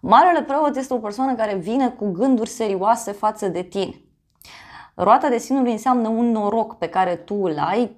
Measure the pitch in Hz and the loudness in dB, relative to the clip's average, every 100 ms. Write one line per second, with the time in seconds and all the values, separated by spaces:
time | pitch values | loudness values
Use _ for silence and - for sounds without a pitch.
0 | 254 247 359 339 269 277 302 277 262 247 | 6 6 8 4 0 0 0 -2 -4 -4
1 | 214 208 269 240 214 196 170 240 254 247 | -4 -4 -2 -2 -2 -2 -2 0 0 -2
2 | 208 170 262 254 220 - 220 196 196 226 | -6 0 2 2 0 -4 -4 0 0 0
3 | - 202 214 214 196 170 185 196 190 - | -2 -4 -4 -2 -4 -4 -6 -6 -6 -8
4 | _ _ _ _ - - - - - - | _ _ _ _ -20 -20 -20 -20 -20 -2
5 | 202 247 294 240 - 269 247 220 262 247 | 4 4 4 -2 -2 0 0 0 0 0
6 | 226 226 240 220 208 226 220 - 165 190 | 0 0 0 0 0 -2 -4 -6 -4 0
7 | 185 175 - 208 185 151 151 202 233 | 0 -2 -6 -2 -2 -2 -2 0 -2